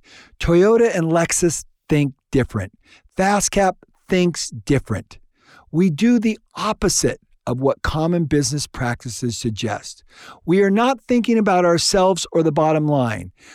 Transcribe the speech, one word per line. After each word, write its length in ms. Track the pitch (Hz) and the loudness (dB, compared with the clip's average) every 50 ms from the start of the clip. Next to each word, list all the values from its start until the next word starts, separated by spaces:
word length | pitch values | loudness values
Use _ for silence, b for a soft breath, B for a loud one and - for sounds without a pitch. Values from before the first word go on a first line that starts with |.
| B B B B B B B B | B B B B B B B B
Toyota 520 | - - 170 175 190 214 233 233 233 226 | -2 2 4 4 4 4 4 4 2 2
and 200 | - 180 165 160 | 0 -2 -2 0
Lexus 520 | 165 170 165 - - - 180 170 - - - _ _ _ _ - | 0 0 0 0 -2 -2 -2 -2 -2 -4 -10 _ _ _ _ -2
think 260 | 160 147 143 135 - _ _ _ | 0 0 0 -2 -4 _ _ _
different. 400 | - 131 117 - - 107 98 98 _ _ b b b b b b b | -2 -2 -2 -2 -4 -8 -8 -10 _ _ b b b b b b b
Fastcap 580 | - 190 196 202 202 - - - 202 196 185 - _ - - _ _ _ - | -2 0 0 0 0 -2 -2 0 0 0 0 -2 _ -10 -20 _ _ _ -2
thinks 420 | 190 180 180 175 151 - - - | 0 2 2 0 -2 -4 -8 -12
different. 680 | - 113 - - 143 127 - - 107 92 - - - - _ _ _ b b b b b b b | -12 -8 -2 0 0 0 0 -4 -8 -8 -10 -12 -20 -20 _ _ _ b b b b b b b
We 200 | b 160 190 185 | b 0 2 2
do 280 | 147 143 214 240 247 233 | 2 2 2 2 2 2
the 180 | 214 220 214 - _ _ - | 2 0 -4 -6 _ _ -10
opposite 640 | - - 214 208 - 214 180 - - - 117 - - _ _ _ _ - | -6 -6 -6 -4 -2 -2 -2 0 0 -2 -2 -4 -6 _ _ _ _ -8
of 140 | - 123 123 | -6 -4 -2
what 220 | 135 135 - - | -2 -2 -2 -2
common 420 | - - - 156 160 170 175 170 165 | -4 -4 -2 -2 0 0 0 0 0
business 420 | 131 156 147 143 117 147 143 - | 0 0 0 0 -2 -4 -6 -8
practices 680 | - - - 127 120 120 - - 123 107 - 127 120 113 | -8 -8 -6 -6 -6 -6 -8 -10 -12 -10 -8 -6 -6 -6
suggest. 680 | - - 117 107 - 117 107 104 - - - - _ _ B B B B B B B B | -6 -6 -6 -6 -6 -6 -6 -6 -8 -10 -14 -20 _ _ B B B B B B B B
We 200 | 160 175 196 202 | 0 2 4 4
are 60 | 196 | 4
not 300 | 196 220 240 262 269 220 | 2 2 2 0 0 -2
thinking 380 | _ - 247 240 208 247 226 220 | _ 0 0 0 2 2 2 2
about 260 | 208 202 185 180 180 | 2 2 2 4 4
ourselves 640 | 170 170 160 - - 202 190 185 190 190 175 - - | 4 2 2 2 0 2 2 2 2 2 0 -4 -2
or 100 | - 170 | 0 0
the 80 | 160 160 | 0 2
bottom 380 | 147 165 156 160 156 156 151 151 | 2 2 2 2 2 0 0 0
line. 420 | 147 135 123 113 107 92 90 92 - B B B | 0 0 0 -2 -4 -6 -10 -14 -18 B B B